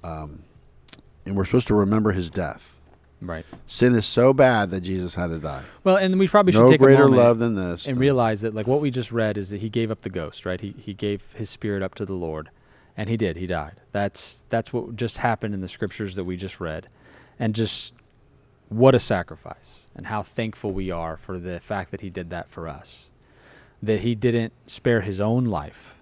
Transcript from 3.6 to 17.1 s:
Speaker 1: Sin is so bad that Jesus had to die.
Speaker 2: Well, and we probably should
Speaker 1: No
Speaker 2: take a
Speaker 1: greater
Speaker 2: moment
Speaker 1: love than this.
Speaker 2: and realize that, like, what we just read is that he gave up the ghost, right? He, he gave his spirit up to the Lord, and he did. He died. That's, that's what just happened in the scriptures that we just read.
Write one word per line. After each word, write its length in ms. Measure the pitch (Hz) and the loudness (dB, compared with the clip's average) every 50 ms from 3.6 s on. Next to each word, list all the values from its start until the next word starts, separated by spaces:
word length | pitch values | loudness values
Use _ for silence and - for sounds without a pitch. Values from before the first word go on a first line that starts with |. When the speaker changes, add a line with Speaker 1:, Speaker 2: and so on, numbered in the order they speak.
| - | -14
Speaker 1:
Sin 280 | - - - 120 123 123 | -10 -2 2 4 4 4
is 120 | 113 101 | 4 2
so 260 | - - - 120 131 135 | 0 2 4 6 6 6
bad 380 | 131 143 127 123 110 104 92 | 6 6 6 6 4 2 0
that 120 | 90 95 87 | -2 -6 -4
Jesus 320 | 92 95 92 90 87 - | -4 -4 -4 -4 -6 -4
had 120 | - 87 85 | -4 -4 -4
to 100 | 82 82 | -4 -6
die. 240 | 76 78 71 65 - - - - _ | -6 -8 -10 -10 -12 -16 -20 -4 _
Speaker 2:
Well, 140 | 190 185 | 2 4
and 220 | 196 190 190 185 185 | 4 4 2 2 2
we 80 | 196 175 | 2 2
probably 240 | - 208 202 180 180 | 2 2 2 4 6
should 80 | 107 117 | 8 10
Speaker 1:
No 60 | 127 | 10
Speaker 2:
take 120 | 135 147 | 10 10
a 40 | 131 | 8
Speaker 1:
greater 200 | 135 135 135 143 | 8 10 8 8
Speaker 2:
moment 120 | 139 131 123 120 | 8 8 8 6
Speaker 1:
love 160 | 120 120 113 | 6 6 4
than 140 | 120 120 110 | 2 0 0
this. 300 | 98 92 87 87 85 - | -2 -2 -4 -4 -6 -6
Speaker 2:
and 120 | 139 135 123 | -6 -2 0
realize 440 | 131 143 139 127 117 113 110 101 104 | 2 2 2 2 2 0 0 -2 -4
that, 120 | 113 107 | -6 -4
like, 120 | 107 107 113 | -4 -2 0
what 120 | 131 147 | 0 0
we 100 | 151 143 123 | 0 -2 -2
just 180 | 127 117 - | -4 -6 -4
read 260 | 117 117 113 107 104 | -2 -2 0 0 -2
is 140 | 104 98 95 | -4 -6 -8
that 100 | 104 101 | -8 -8
he 80 | 104 113 | -8 -4
gave 220 | 104 117 113 107 | -2 -2 -2 -2
up 120 | 110 - - | -4 -6 -8
the 60 | 104 | -8
ghost, 360 | 90 90 80 76 - - - | -8 -8 -8 -8 -12 -10 -8
right? 140 | - 92 90 | -6 -6 -6
He, 140 | - 101 101 - | -8 -12 -14 -14
he 160 | - - 101 | -14 -14 -10
gave 380 | 95 - 104 104 98 - - - | -6 -4 -4 -4 -4 -8 -16 -12
his 180 | - 110 101 | -12 -10 -10
spirit 320 | - - - 107 101 98 95 | -10 -8 -6 -4 -2 -2 -4
up 120 | 95 - | -6 -6
to 80 | - 107 | -8 -8
the 80 | 92 98 | -8 -6
Lord, 360 | 92 87 80 78 78 78 - _ _ _ _ _ _ _ _ _ | -6 -6 -6 -8 -8 -10 -12 _ _ _ _ _ _ _ _ _
and 120 | - 107 98 | -10 -6 -4
he 80 | 117 | -2
did. 200 | 110 110 92 80 | -2 -2 -2 -2
He 100 | 82 92 87 | -4 -6 -6
died. 260 | 90 82 73 76 - _ _ _ | -6 -6 -6 -8 -14 _ _ _
That's, 540 | _ 101 101 101 _ - - - - - _ _ | _ -4 -4 -4 _ -8 -14 -14 -14 -18 _ _
that's 220 | - 117 110 - - | -4 -4 -4 -2 -6
what 220 | 123 - - 120 | -6 -6 -6 -6
just 240 | 104 120 113 - - | -6 -6 -6 -6 -2
happened 340 | - 127 113 - - 110 104 | -2 -2 -2 -2 -4 -8 -6
in 80 | 98 92 | -6 -8
the 60 | 87 | -10
scriptures 460 | - - - 98 - - 110 98 90 | -8 -6 -8 -8 -6 -8 -10 -8 -6
that 100 | 98 90 | -8 -6
we 120 | 87 92 | -6 -6
just 240 | 90 95 95 - - | -8 -8 -10 -10 -8
read. 260 | 90 82 78 80 - - _ _ _ - | -8 -8 -8 -8 -12 -14 _ _ _ -20